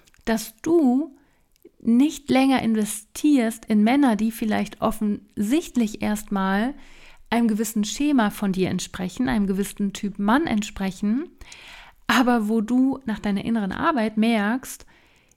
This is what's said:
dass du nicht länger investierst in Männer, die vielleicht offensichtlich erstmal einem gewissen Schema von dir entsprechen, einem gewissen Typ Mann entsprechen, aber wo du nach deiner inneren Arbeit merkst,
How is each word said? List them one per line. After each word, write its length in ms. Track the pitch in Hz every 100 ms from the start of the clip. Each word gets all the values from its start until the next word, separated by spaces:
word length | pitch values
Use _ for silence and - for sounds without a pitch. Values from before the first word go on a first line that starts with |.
| _ _
dass 300 | - 226 - -
du 540 | 320 339 262 254 320 - _ _ _ _ - _
nicht 500 | - 240 294 311 -
länger 320 | 254 269 262
investierst 1000 | 226 220 208 - - - 302 285 226 -
in 180 | - 214
Männer, 340 | 214 277 269 214
die 140 | 220
vielleicht 500 | - 220 202 202 -
offensichtlich 1200 | 190 - 214 208 - - 208 302 349 247 214 -
erstmal 720 | 214 214 - 196 190 196 240 285 - - - - -
einem 200 | 233 233
gewissen 360 | 214 226 214
Schema 460 | 208 - 294 269 208
von 220 | - 202
dir 180 | 180 180
entsprechen, 580 | 180 - - 180 - 254
einem 180 | 226 202
gewissen 460 | 190 196 - 202
Typ 260 | - 208 190
Mann 280 | 202 262 339
entsprechen, 840 | 214 208 - 190 - 208 240 359 - - - - - - _ -
aber 420 | 233 247 240 208
wo 120 | 226
du 400 | 214 254 262 262
nach 140 | - 208
deiner 260 | 208 196
inneren 280 | - 226 196
Arbeit 440 | - 311 294 220 220
merkst, 680 | 226 226 202 254 - - - _ _ _ _